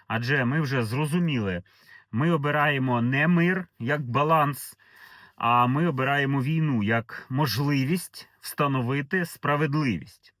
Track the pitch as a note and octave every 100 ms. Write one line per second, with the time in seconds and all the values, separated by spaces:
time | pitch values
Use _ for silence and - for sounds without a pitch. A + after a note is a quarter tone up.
0 | - A2+ A#2+ C#3+ B2 D#3 C#3 C3 A2 B2+
1 | D3+ F3 E3+ B2+ G2 F2+ - _ - -
2 | - A2 E3 E3 D3 D3+ D3 C#3 C3 A#2+
3 | A#2+ C#3 D#3+ F3 E3+ F#3+ F3 - A#2 D3+
4 | B2 B2 D3+ D#3+ C#3+ C3 - - _ -
5 | - - - - A#2 A#2+ B2 D#3 F3 C3
6 | C3 C#3+ C#3 C#3 C3 D#3+ D#3 A#2+ G2+ A#2
7 | A#2 - - C3 D3 G#2 C#3+ C#3+ C3 F3+
8 | - - - _ - - D3 C3+ A#2+ C#3+
9 | C#3 F#3+ E3+ - C#3+ D3 D#3 D3+ C#3 F2
10 | - - _ _